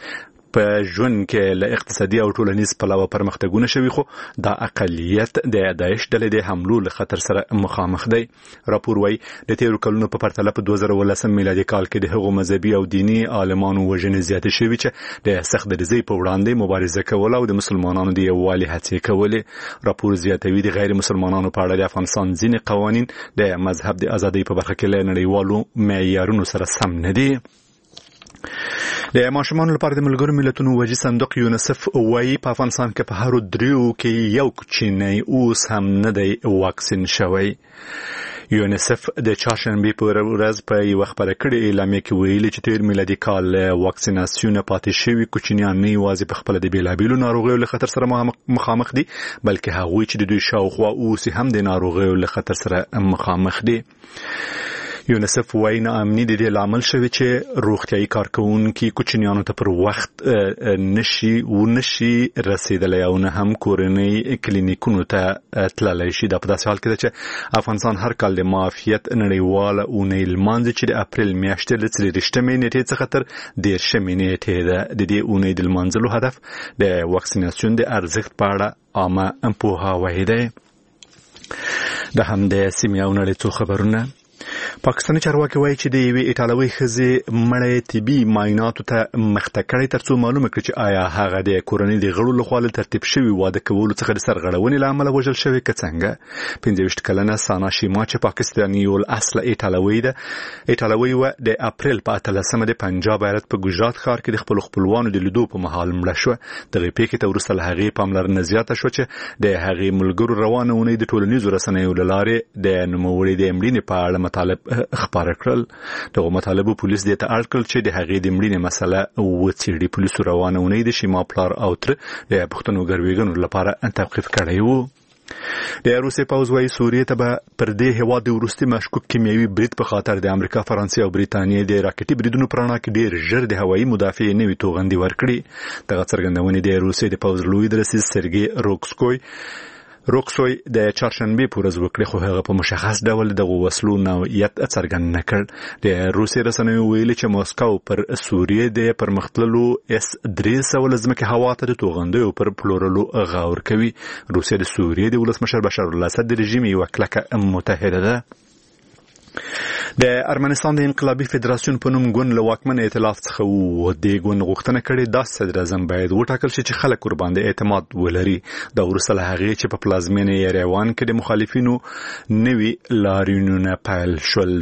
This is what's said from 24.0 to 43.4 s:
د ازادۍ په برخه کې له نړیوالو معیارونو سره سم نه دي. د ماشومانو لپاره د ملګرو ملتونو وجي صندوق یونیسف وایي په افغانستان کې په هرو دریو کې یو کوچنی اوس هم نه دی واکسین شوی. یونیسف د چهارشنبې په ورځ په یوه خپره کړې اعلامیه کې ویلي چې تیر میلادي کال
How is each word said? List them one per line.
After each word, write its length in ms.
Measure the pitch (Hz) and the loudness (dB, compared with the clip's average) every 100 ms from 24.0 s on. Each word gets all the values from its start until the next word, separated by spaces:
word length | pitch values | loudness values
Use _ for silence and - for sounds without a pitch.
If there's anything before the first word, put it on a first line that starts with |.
د 100 | - 104 | -2 0
ازادۍ 220 | 95 95 95 | 0 0 0
په 80 | 92 | -2
برخه 140 | 95 95 | -2 -2
کې 100 | 101 | 0
له 180 | 98 95 | 2 2
نړیوالو 540 | 90 92 98 98 104 - 120 104 | 2 2 2 2 0 -2 0 0
معیارونو 540 | 98 92 95 95 110 92 | 2 2 2 2 0 0
سره 180 | 98 90 - | -4 -2 -2
سم 260 | 101 85 87 | -2 0 0
نه 100 | 98 | 2
دي. 80 | 139 131 - _ _ _ _ - - _ - - - - - - - - - 123 | 2 0 -6 _ _ _ _ -20 -20 _ -20 -18 -14 -10 -8 -6 -6 -6 0 2
د 100 | 123 | 4
ماشومانو 400 | 143 139 160 160 | 2 0 0 2
لپاره 200 | 151 151 143 | 2 0 0
د 80 | |
ملګرو 300 | 143 131 147 143 | 0 2 2 2
ملتونو 360 | 135 123 131 123 | 2 2 2 2
وجي 200 | 120 123 | 2 0
صندوق 360 | 131 120 131 123 | 0 0 0 0
یونیسف 440 | 117 113 - 135 - | 2 2 -2 -2 0
وایي 440 | 127 110 120 127 139 | 2 2 2 2 0
په 60 | 127 | -2
افغانستان 440 | 120 127 - 123 107 | -2 -2 0 -2 -2
کې 120 | - | -4
په 40 | 95 | -2
هرو 180 | 127 123 98 101 | 2 0 0 0
دریو 260 | 123 135 120 117 | 2 4 2 0
کې 100 | 117 113 110 117 | -2 0 2 2
یو 100 | 135 - | 0 -4
کوچنی 580 | - - 110 95 98 101 | -8 -2 0 2 2 0
اوس 440 | - 131 120 113 - | 2 2 4 2 0
هم 120 | 107 98 98 | 0 2 2
نه 80 | 110 101 | 2 2
دی 140 | 98 101 | 0 0
واکسین 600 | 120 95 92 - - 98 92 - | 0 2 2 -2 -4 -2 -2 0
شوی. 360 | 95 95 101 - _ - - - - - - - - 107 | 2 2 0 -4 _ -20 -16 -14 -12 -12 -12 -14 0 2
یونیسف 480 | 101 101 - 120 - - 113 | 2 0 0 -2 -2 -2 0
د 100 | 104 | 0
چهارشنبې 500 | 123 110 117 104 104 104 | -2 -2 0 0 0 2
په 240 | 107 104 107 | 2 2 0
ورځ 320 | 107 110 104 - | 0 0 -2 0
په 80 | 104 101 | 2 4
یوه 220 | 98 98 | 2 0
خپره 240 | - 95 95 | -2 -2 0
کړې 160 | 139 120 110 | 0 2 2
اعلامیه 320 | 98 98 101 | 2 2 0
کې 120 | - | 0
ویلي 380 | 95 95 101 107 | 2 4 4 0
چې 100 | - - | -2 -2
تیر 180 | 110 104 | 0 2
میلادي 280 | 98 95 98 - | 2 0 -2 0
کال 240 | 98 | 0